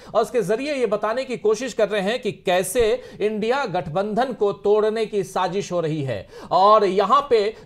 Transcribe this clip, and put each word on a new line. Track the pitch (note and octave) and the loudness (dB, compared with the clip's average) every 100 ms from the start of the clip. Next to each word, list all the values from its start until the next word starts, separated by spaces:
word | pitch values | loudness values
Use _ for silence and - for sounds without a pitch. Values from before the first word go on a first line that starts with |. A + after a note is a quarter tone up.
| - | -4
और | F#3 | 0
उसके | A3+ B3 | 0 0
जरिए | F3+ A3+ C#4+ | 0 -2 -2
ये | C#4 A3+ | -2 -2
बताने | G#3 G#3+ A#3+ B3+ | -2 -2 -4 -4
की | A#3 | -2
कोशिश | G#3 A3 C4 | 0 0 -2
कर | G#3 G3 | -2 0
रहे | G#3 | 0
हैं | F#3+ B3 | -2 -2
कि | G#3+ | -4
कैसे | - - F3+ F#3 B3 G#3+ B3 - E3+ | -6 0 0 0 0 2 0 -4 -4
इंडिया | G#3 G#3+ A3 C4+ A#3+ | -4 -2 -2 -2 -2
गठबंधन | F3 F3 E3+ G#3 G#3+ C4 | -4 -4 -4 -2 -2 -2
को | A3+ G3+ | 0 -2
तोड़ने | G3 G3+ G#3+ G#3+ A3+ G#3+ | 0 2 2 2 0 -2
की | G#3 | -4
साजिश | F3+ F#3+ F#3 G3 - | -4 -2 -2 -2 -4
हो | F3 | -2
रही | D#3+ D#3 | -2 -2
है। | C3+ G#2 - - - | -4 -6 -10 -16 -2
और | E3+ G3+ G#3+ G3+ | 4 6 6 4
यहां | F#3+ G3 C#4 C#4 | 2 4 2 4
पे | A3+ G3+ A3 | 2 2 -4